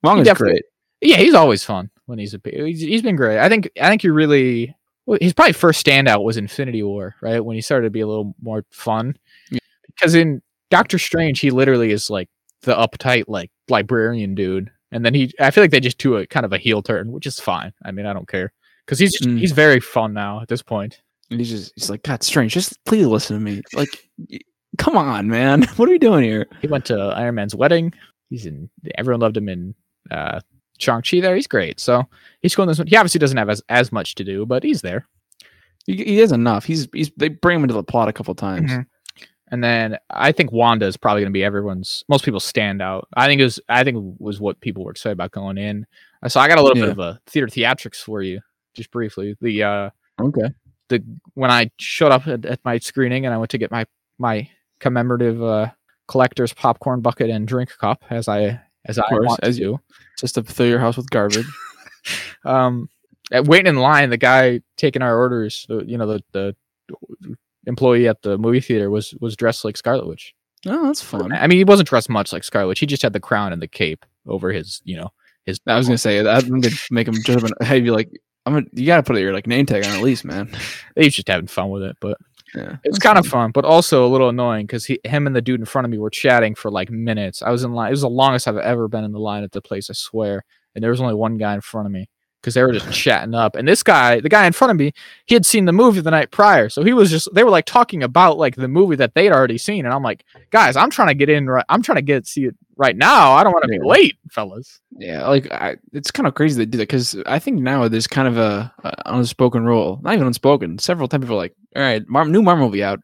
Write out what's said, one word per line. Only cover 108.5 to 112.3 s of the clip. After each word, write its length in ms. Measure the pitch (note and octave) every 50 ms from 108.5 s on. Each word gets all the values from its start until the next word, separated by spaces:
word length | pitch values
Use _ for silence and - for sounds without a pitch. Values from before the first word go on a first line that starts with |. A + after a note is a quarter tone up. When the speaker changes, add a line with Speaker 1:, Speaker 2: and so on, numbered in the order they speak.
| G#2 G2+ A2 B2 _ _ -
Speaker 1:
a 120 | - - - - -
unspoken 560 | F#2+ B2 B2 A#2 - _ B2+ B2 A#2 B2 A2+
rule. 340 | A#2 A#2+ A2+ F#2+ D#2 F#2+ C3+
Not 140 | - - G#3
even 100 | A3 C#3+
unspoken. 540 | B2+ A#2+ - - C3+ C#3+ C#3 - E2+ E2 G2
Several 280 | - - F3+ E3+ C#3+ B2
times 160 | - C#3+ C3
people 100 | A#2+ A#2
are 40 | G2+
like, 160 | F2 F2 _ _ _ _ _
"All 80 | - C#3
right, 180 | C3+ A#2 A2 G#2+ -
Mar-, 160 | A#2 C#3 D#3+
new 160 | D3+